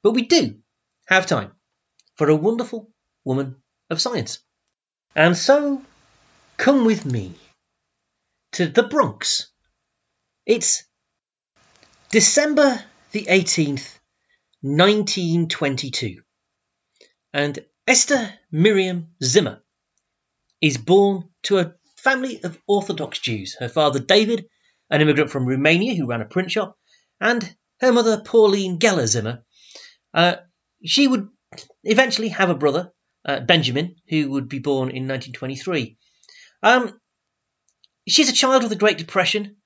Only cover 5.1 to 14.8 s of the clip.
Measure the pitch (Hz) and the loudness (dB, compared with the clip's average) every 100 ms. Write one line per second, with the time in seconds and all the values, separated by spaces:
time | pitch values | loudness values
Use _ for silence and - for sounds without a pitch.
5.1 | 151 165 175 - 285 285 269 - _ _ | 2 2 2 4 4 2 -4 -8 _ _
6.1 | _ _ _ _ - - 277 226 202 139 | _ _ _ _ -2 2 4 4 0 -2
7.1 | 117 92 - _ _ _ _ _ _ _ | -6 -6 -16 _ _ _ _ _ _ _
8.1 | _ _ _ _ - 165 175 - 302 120 | _ _ _ _ -6 0 0 0 0 0
9.1 | 107 - - - _ _ _ _ _ _ | -2 -4 -4 -6 _ _ _ _ _ _
10.1 | _ _ _ - 226 - - _ _ _ | _ _ _ -2 0 0 -4 _ _ _
11.1 | _ _ _ _ _ _ _ _ _ _ | _ _ _ _ _ _ _ _ _ _
12.1 | 220 - 294 302 302 285 233 - _ _ | 2 4 4 2 4 2 2 -10 _ _
13.1 | 214 - 190 175 - 147 135 - _ _ | -8 0 0 2 0 -2 -4 -10 _ _
14.1 | _ _ _ _ _ 135 147 | _ _ _ _ _ -4 2